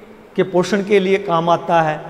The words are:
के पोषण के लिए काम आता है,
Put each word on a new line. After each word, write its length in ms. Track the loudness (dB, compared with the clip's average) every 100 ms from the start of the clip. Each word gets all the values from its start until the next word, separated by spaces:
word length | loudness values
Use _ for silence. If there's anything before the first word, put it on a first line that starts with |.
| -20 -20 -10
के 80 | -4
पोषण 400 | 0 0 0 -2
के 160 | 2 2
लिए 180 | 2 -2
काम 320 | 0 0 2
आता 320 | 0 2 0
है, 200 | 0 -4